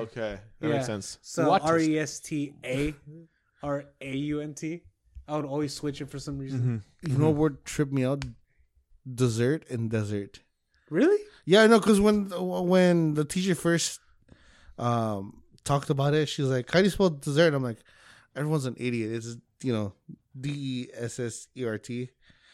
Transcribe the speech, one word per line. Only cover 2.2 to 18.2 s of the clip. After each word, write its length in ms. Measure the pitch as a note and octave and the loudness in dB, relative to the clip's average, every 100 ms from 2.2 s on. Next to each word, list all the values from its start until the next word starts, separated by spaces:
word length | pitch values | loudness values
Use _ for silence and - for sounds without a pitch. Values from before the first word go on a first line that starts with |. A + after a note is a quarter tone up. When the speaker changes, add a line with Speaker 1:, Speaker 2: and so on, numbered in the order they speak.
Speaker 2:
T 340 | - D3+ C#3+ - | -8 -6 -6 -8
A 300 | B2+ C3 D3 D3 C#3+ D#3+ E3 _ _ _ | -6 -2 -2 -6 -16 -20 -20 _ _ _
R 220 | D3 C#3+ C#3+ _ | -6 -6 -8 _
A 160 | C3+ C3+ | -8 -6
U 240 | D3 D3 | -4 -4
N 140 | D3+ | -6
T, 280 | C#3+ D#3 E3+ - _ _ - - | -10 -10 -10 -14 _ _ -20 -8
I 80 | D3+ | -6
would 80 | |
always 300 | C#3+ C#3+ D3 | -4 -4 -4
switch 260 | - D3 C#3+ | -4 -8 -8
it 60 | C#3+ | -10
for 120 | C#3+ | -10
some 180 | D3 C#3 | -10 -8
reason. 220 | C3+ C3 B2 A2+ - _ | -6 -2 0 -2 -6 _
Speaker 1:
Mm-hmm. 80 | E3 | -2
Speaker 4:
You 60 | C3 | 2
know 60 | D3+ | 4
what 40 | |
Speaker 1:
Mm-hmm. 80 | D3 | 4
Speaker 4:
word 240 | D#3 C3+ | 0 0
tripped 280 | - - C#3+ | -6 -4 -2
me 120 | C#3 | 0
out? 200 | B2+ C#3 C3 A2+ _ _ _ _ _ - B2+ | 0 -2 -6 -14 _ _ _ _ _ -20 -12
Dessert 560 | A#2+ B2+ A2 A#2+ D#3 - | 0 2 2 0 0 -4
and 220 | B2 A2+ | -4 -2
desert. 500 | A2 G#2 G#2 G2+ - _ _ _ _ _ | -2 -2 -4 -6 -14 _ _ _ _ _
Speaker 2:
Really? 300 | D#3 D#4+ G#4 - - | 2 4 4 0 -14
Speaker 4:
Yeah, 180 | - G3 | 4 6
I 40 | A3 | 8
know, 140 | A3+ | 8
'cause 200 | G3 G3+ | 6 6
when, 260 | G#3+ G#3+ G3 | 6 2 -2
when 840 | F3+ F#3 F3+ F3+ F#3 F3+ F3 D#3+ | -6 -4 -2 4 6 6 6 2
the 100 | D3+ | 0
teacher 300 | D3 F3+ F#3+ F3 | -2 -2 -2 0
first, 440 | E3+ E3+ - - _ _ _ - _ _ - - | 0 0 -2 -6 _ _ _ -20 _ _ -20 -6
um, 640 | A#2+ A#2+ A2 G#2 G2 - _ - | -2 0 -2 -4 -8 -16 _ -10
talked 260 | - C#3 - | -2 -2 0
about 240 | C#3+ C#3+ | 0 2
it, 140 | D3+ D3 | 2 0
she's 180 | - C3+ | -2 0
like, 240 | C3 A#2+ | 0 2
"How 80 | E3+ | 4
do 60 | |
you 60 | G3+ | 4
spell 200 | - F#3+ | 4 2
dessert?" 440 | D3 D3 C#3+ E3+ | 0 0 4 4
I'm 80 | C#3 | 4
like, 140 | B2+ G#2+ _ _ - - | -2 -6 _ _ -20 -20